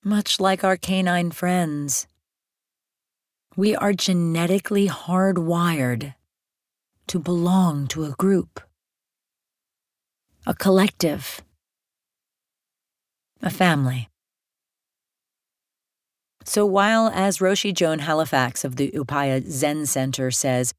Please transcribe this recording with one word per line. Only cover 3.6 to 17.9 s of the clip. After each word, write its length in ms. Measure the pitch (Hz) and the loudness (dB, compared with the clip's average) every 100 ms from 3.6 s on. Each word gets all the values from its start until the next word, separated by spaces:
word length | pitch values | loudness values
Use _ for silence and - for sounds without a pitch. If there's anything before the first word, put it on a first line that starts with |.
| 208 214 | 0 2
are 180 | 202 | 0
genetically 920 | 196 - 180 170 165 170 196 - 202 202 | 0 0 0 2 0 2 0 0 0 0
hardwired 1300 | 131 - 180 190 180 165 170 175 160 127 117 139 - _ _ _ _ _ _ _ _ - | -2 -2 0 2 0 0 0 0 0 -2 -2 -6 -14 _ _ _ _ _ _ _ _ -6
to 120 | 180 | -6
belong 680 | 156 175 175 185 180 147 139 | -2 0 2 4 4 0 -4
to 180 | 160 156 | -6 -6
a 60 | |
group, 500 | 139 190 190 - - - _ _ _ _ _ _ _ _ _ _ _ _ _ _ _ _ _ - | -2 2 2 0 -12 -20 _ _ _ _ _ _ _ _ _ _ _ _ _ _ _ _ _ -6
a 80 | |
collective, 880 | - 196 190 202 - 170 147 135 - - _ _ _ _ _ _ _ _ _ _ _ _ _ _ _ _ _ _ _ | -2 2 4 4 0 -4 -2 -8 -14 -18 _ _ _ _ _ _ _ _ _ _ _ _ _ _ _ _ _ _ _
a 80 | 185 | -8
family. 600 | - 185 151 131 127 113 _ _ _ _ _ _ _ _ _ _ _ _ _ _ _ _ _ _ _ _ _ _ _ - | 2 2 4 0 -2 -8 _ _ _ _ _ _ _ _ _ _ _ _ _ _ _ _ _ _ _ _ _ _ _ -4
So 200 | - 208 | 0 2
while, 440 | 190 202 226 226 | 4 4 4 2
as 240 | 185 196 190 | 2 0 2
Roshi 360 | 185 202 208 | 0 0 -2
Joan 260 | 180 165 | 0 0